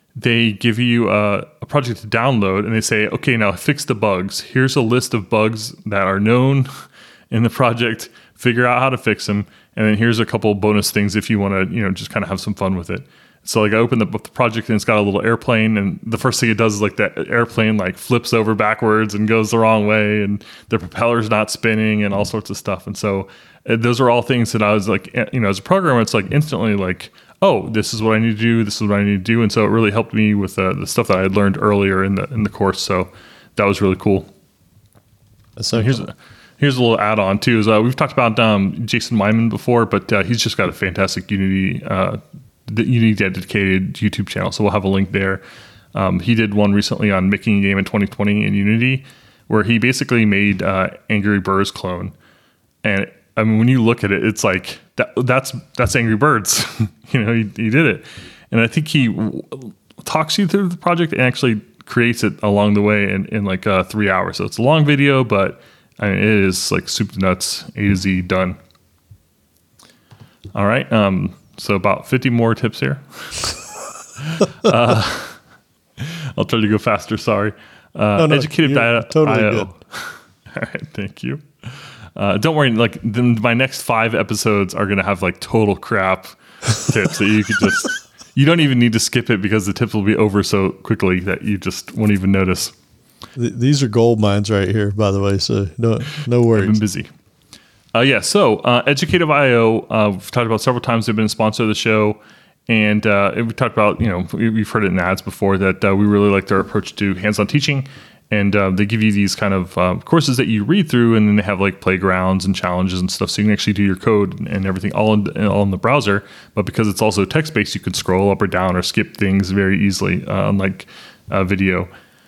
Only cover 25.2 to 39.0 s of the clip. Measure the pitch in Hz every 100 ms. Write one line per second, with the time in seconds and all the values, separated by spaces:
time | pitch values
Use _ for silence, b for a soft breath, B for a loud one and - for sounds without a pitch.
25.2 | - 127 101 95 - 190 170 120 110 113
26.2 | 95 147 151 107 110 101 92 90 - b
27.2 | b - 190 110 113 110 - 113 110 110
28.2 | 113 104 117 117 104 - 104 101 101 98
29.2 | 98 117 107 113 101 113 107 110 110 110
30.2 | 107 101 95 - 95 95 95 - 110 92
31.2 | 95 101 101 92 104 101 98 95 98 98
32.2 | - 117 104 - 98 - - 92 92 B
33.2 | B B B - 101 95 98 92 107 95
34.2 | - - _ _ _ _ _ _ _ _
35.2 | _ _ _ - - 117 113 117 - -
36.2 | B B B - 143 127 120 110 104 110
37.2 | 95 101 131 113 107 107 120 131 139 -
38.2 | 117 110 110 104 98 - 117 117